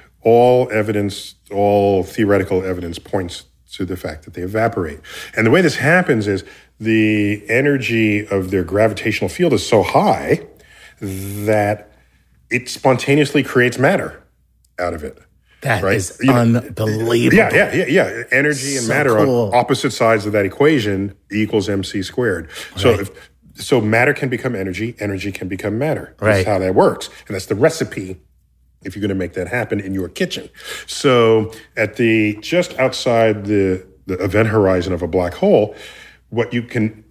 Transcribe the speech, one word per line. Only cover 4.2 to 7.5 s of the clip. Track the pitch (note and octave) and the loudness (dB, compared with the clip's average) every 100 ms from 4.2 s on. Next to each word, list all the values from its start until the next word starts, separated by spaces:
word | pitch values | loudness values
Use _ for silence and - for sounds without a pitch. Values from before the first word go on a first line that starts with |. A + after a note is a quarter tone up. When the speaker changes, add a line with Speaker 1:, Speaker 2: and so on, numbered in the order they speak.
| - | -16
Speaker 1:
that | |
they | F2 | -12
evaporate. | F2+ A2 A2+ - E2 D2 - - - - | -6 -2 -2 -2 -6 -10 -16 -16 -8 -2
And | A2+ | 2
the | |
way | E3+ | 4
this | E3+ - | 2 0
happens | D3 F3+ E3+ A#2 G2+ | 2 2 2 0 0
is | F#2+ - - _ _ | -4 -6 -20 _ _
the | A2 A2 G#2+ G#2+ G#2 G#2 | 0 2 2 2 0 -2
energy | - | -2